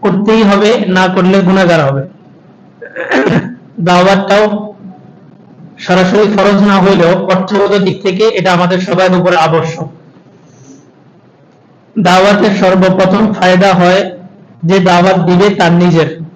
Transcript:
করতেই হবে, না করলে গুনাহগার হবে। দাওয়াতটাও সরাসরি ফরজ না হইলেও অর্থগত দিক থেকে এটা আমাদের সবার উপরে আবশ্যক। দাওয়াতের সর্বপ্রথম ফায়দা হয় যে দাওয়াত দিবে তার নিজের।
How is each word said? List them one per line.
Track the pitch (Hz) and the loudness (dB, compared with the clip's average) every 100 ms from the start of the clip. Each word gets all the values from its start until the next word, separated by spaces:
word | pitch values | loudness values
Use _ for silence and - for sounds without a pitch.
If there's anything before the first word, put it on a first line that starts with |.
করতেই | 208 185 208 220 | -2 -2 0 2
হবে, | 208 202 208 240 - | 2 2 0 0 -2
না | 185 185 | -2 0
করলে | 185 180 196 | 0 0 2
গুনাহগার | 180 190 180 165 | 2 0 2 2
হবে। | 143 139 135 - - - - - - _ - - - 262 - - - - - - | 0 -2 -8 -14 -20 -20 -20 -20 -20 _ -20 -14 -6 -2 -2 -2 -4 -14 -20 -6
দাওয়াতটাও | 170 180 185 196 196 202 214 208 - - - - - - - - - - - - | 0 2 2 2 0 0 0 -2 -10 -16 -20 -20 -20 -20 -20 -20 -20 -20 -20 -20
সরাসরি | - 180 185 196 208 208 | -4 0 2 2 0 2
ফরজ | 190 196 | 0 2
না | 208 196 | 2 2
হইলেও | 185 185 170 185 - | 2 2 2 0 0
অর্থগত | 185 - 208 196 202 | -2 -2 -2 0 0
দিক | 185 - | -2 -4
থেকে | 208 180 | -4 0
এটা | 220 196 175 | -2 0 -2
আমাদের | 175 175 185 | 0 0 -2
সবার | 185 175 185 180 | -4 -2 0 0
উপরে | 175 175 | 0 0
আবশ্যক। | 160 160 - - 151 - - - - - - - - 135 - _ _ _ _ _ _ _ _ _ _ - | 0 -2 -4 -8 -14 -16 -20 -20 -20 -20 -20 -20 -20 -20 -20 _ _ _ _ _ _ _ _ _ _ -4
দাওয়াতের | 180 185 196 202 220 196 | 0 2 2 2 0 0
সর্বপ্রথম | 185 185 185 180 185 202 214 | 0 2 0 2 0 0 -2
ফায়দা | - 185 185 196 | 0 0 2 2
হয় | 180 175 185 196 - - - - - | 2 2 2 -2 -8 -20 -20 -20 -8
যে | 165 190 | -2 0
দাওয়াত | 180 175 185 185 | 2 2 2 0
দিবে | 170 180 202 196 | 0 2 2 2
তার | 175 | 0
নিজের। | 175 175 165 151 160 - | 2 2 2 -2 -4 -16